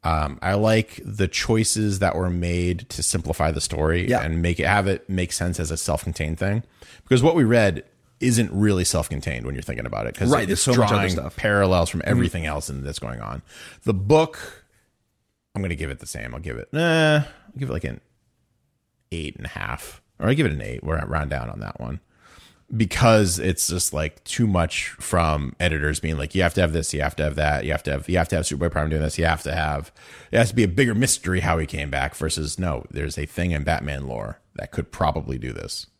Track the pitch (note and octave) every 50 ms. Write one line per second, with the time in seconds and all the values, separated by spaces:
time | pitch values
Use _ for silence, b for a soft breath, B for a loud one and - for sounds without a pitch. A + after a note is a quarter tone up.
0 | - E2 D#2+ D#2+ D2+ D2 C#2 - - F2 G2 G2+ G#2+ A2 A2 A2 - - - -
1 | - - G#2 G#2 G2 F2+ - - - - A#2 A2 A2 - - G#2+ G#2+ G#2 G2 F#2+
2 | G2+ F#2 - E2+ F#2 F2+ F2 F2 F2 F2 F2 F2 F2 F2 F2+ F2 - - - -
3 | - - - F2+ D#2 D#2+ D#2 - D2+ D#2 D#2+ D#2 - - - D2+ D2+ D#2 D#2+ F2
4 | F2+ - B2 G#2 - D#2+ D#2+ E2 E2 F2 F2 - D#2 D2+ G2 G#2 G2 G2 F#2+ -
5 | - - F#2+ F#2 F2+ F2 - - F2+ F2+ F2 - E2+ D#2 D#2+ D#2 - - D2+ D2+
6 | - - E2 - D#2+ D2+ D#2+ - G2+ G2 G2+ A2+ A2+ B B B B B B B
7 | B - C3 B2+ A#2+ D#3+ E3+ F3 C#3 A2 A#2+ A#2+ A2 G2+ F2 - - _ _ _
8 | _ _ _ _ - B2+ A#2+ A2+ A#2 - - F#2+ G#2 G#2+ G2+ F2+ F2+ - - F2
9 | E2 - D#2 C#2 - - C#2+ A#1+ A1+ A#1+ C#2 B1 - - C2 A1+ A1+ A#1+ - G1+
10 | A1 A#1 - - - A#2+ C#3 C3+ A2+ F#2+ G2+ - - - B2 A#2+ A#2+ G#2 G#2+ G#2
11 | G2 F#2+ F2+ E2 C2 E2 - - - A2 G#2 G2+ G2 F#2+ F#2 F2+ E2+ D#2+ - E2+
12 | - - - B2 A#2+ F2 - F2+ D#2+ D#2 D2+ D2 D2+ - C#2 C2+ C2+ C#2 D2 -
13 | - A1+ B1 A#1+ G#1+ G#1 A#1+ - - B B B B B B B _ - A2 F#2
14 | F#2+ G2+ D3 D#3 D#3+ D#3 - - - - - - _ _ _ _ _ _ _ _
15 | _ _ _ _ _ _ _ _ _ _ _ G#2+ G2 F#2+ E2+ D2+ E2 C#2+ C2+ -
16 | - - - C2+ A1 A#1+ A#1+ C2+ D#2+ - A#1+ A1+ - - - D3+ E3 E3+ D#3+ D#3+
17 | D#3+ D#3 D3+ D3+ C#3+ B B B B B - C3 C#3 C3 B1+ F2+ - - A#1+ -
18 | _ _ _ _ _ _ _ _ _ _ _ _ _ _ _ _ _ _ _ _
19 | _ _ - E2+ D#2 D2+ - - - - - - G1+ G1+ C2 - - - - -
20 | _ _ _ _ - F#2+ C3+ D3 D#3 A2 D2 C#2+ A1 G1+ A#1+ - - C#2+ D#2+ D#2
21 | D2 - - D#2 D2+ C#2+ C#2+ C2+ A#1 A#1 G1+ G1+ G#1+ G1+ - - - A#1 C2 F2+
22 | _ b b b b b b b b b b b b b - A2 A2 F#2 - -
23 | - A#2 A2+ A2 G#2 F#2 F2 F#2 - F2+ F2+ - - - E2 F2+ - - - D2
24 | D#2 D2+ - - _ - - - A#2+ G#2+ F#2+ F2+ E2+ D#2+ - - - - - -
25 | - - - F2+ E2+ D#2+ D#2 D2 D2 C2 - _ F2+ F2 D#2+ D2+ C#2+ D2+ D2+ -
26 | - D#2+ D#2+ D2 C#2 D2+ - F#2+ F#2 E2+ - - F#2 D#2+ D#2 E2 D#2 - - D2
27 | D2 D2 - - D2+ D2+ D2 C#2+ D2+ D2+ D2 C#2+ - C#2 D2+ C#2+ - - C#2+ C#2
28 | C#2+ - F2 F2+ E2 - - E2 D#2 - - C#2+ E2+ E2 - D#2 D2+ D#2 D#2 D#2
29 | D2+ D2+ - - E2 E2 E2 D#2 - C#2+ C#2+ F2 D#2 D2+ D2 C#2+ D2+ - B B
30 | B B B B B B - A2 A#2 A2 A2+ A#2+ A2 F#2+ E2+ A2 C#3 A#2+ A2 G#2
31 | B2+ B2+ - - - - F#2 F#2 E2+ F2+ E2+ E2 D#2+ D2 - D2 C#2+ C#2+ C2+ C#2
32 | C2 C#2+ - - - D#2 - - D#2 D2+ - - F#2 F2+ D2 A#1+ - - - -
33 | D2 D2 C#2+ - D2+ D2 - - F2 F2+ E2+ D2 C#2+ E2 E2 - - D2 C#2+ C2+
34 | C#2 C2 A#1+ A1+ G#1 G#1+ A1 - _ _ _ - - - - - - - - -
35 | F2+ D2+ D2 D#2+ C#2+ - C2+ B1+ A#1 B1+ A1+ G1+ G1+ - - - - - _ _